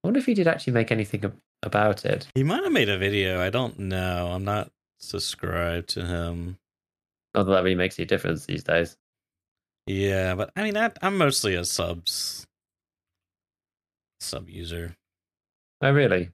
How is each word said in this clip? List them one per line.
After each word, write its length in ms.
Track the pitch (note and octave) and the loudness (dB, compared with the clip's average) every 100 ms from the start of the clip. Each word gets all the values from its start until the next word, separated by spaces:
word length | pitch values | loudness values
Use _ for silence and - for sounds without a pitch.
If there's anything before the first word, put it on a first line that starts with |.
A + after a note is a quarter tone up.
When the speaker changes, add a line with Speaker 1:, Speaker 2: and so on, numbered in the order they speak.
Speaker 1:
I 20 | F3 | 2
wonder 140 | C4 | 2
if 60 | B3+ | 2
he 80 | |
did 120 | G3+ E3 | 4 4
actually 280 | - - | 2 2
make 180 | A#2 A2+ | 2 4
anything 320 | A2 G#2 G2+ | 0 0 -2
ab-, 160 | G2+ - _ _ | -4 -6 _ _
about 420 | - G#2 G#2+ G2 | 0 2 4 2
it. 220 | - - - | 0 -2 -2
Speaker 2:
He 80 | C3 | 0
might 220 | C#3 B3+ | 0 0
have 80 | G4 | 2
made 160 | B3+ G#2+ | 2 2
a 80 | F#2+ | 2
video. 420 | G2 G2+ F#2+ F#2 | 2 2 2 2
I 80 | F#2 | 0
don't 300 | A#2+ B2 - | 0 -2 -4
know. 540 | G2 F#2 F#2 F2 F2 | -4 -2 0 -2 -2
I'm 120 | F#2 | -2
not 260 | G2 G#2 - _ _ _ | -2 -4 -4 _ _ _
subscribed 920 | - - - - F#2 F2 E2+ F2 F2 | -10 -6 -6 -6 -4 -2 -2 -2 -4
to 140 | - | -6
him. 540 | F2 F2 E2+ E2+ F2 F#2 _ _ _ _ _ _ _ | -4 -4 -4 -6 -8 -10 _ _ _ _ _ _ _
Speaker 1:
Not 100 | - | 0
that 80 | F#2+ | 4
that 100 | F#2+ | 4
really 140 | F2+ F2+ | 4 2
makes 220 | F#2 - | 0 -2
any 80 | F2 | 0
difference 380 | F#2+ - E2 | 0 0 -4
these 200 | - D#2+ | -4 -6
days. 320 | - E2 E2 - _ _ _ _ _ _ _ _ - | 2 2 2 -6 _ _ _ _ _ _ _ _ -6
Speaker 2:
Yeah, 480 | G2 G2 F#2+ F#2 | -2 0 0 0
but, 160 | F#2 G#2+ | -2 -4
I 100 | - | -4
mean, 120 | G#3+ G#3 | -2 0
I, 140 | A#3 - | -2 -2
I'm 160 | F#3+ G3 | -2 2
mostly 380 | D3 - G#2+ | 2 2 0
a 100 | F2+ | 0
subs, 800 | F2 - F2 E2+ - - - - - _ _ _ _ _ _ _ _ _ _ _ _ _ _ _ _ _ | -2 -2 -4 -4 -6 -4 -6 -8 -18 _ _ _ _ _ _ _ _ _ _ _ _ _ _ _ _ _
sub 300 | - - F2 | -10 -10 -12
user. 480 | F2 E2 E2+ E2+ E2 _ _ _ _ _ _ _ _ | -14 -10 -8 -10 -14 _ _ _ _ _ _ _ _
Speaker 1:
Oh, 120 | C#3 | 4
really? 380 | C#3 B2+ F#2 F2 | 6 6 2 0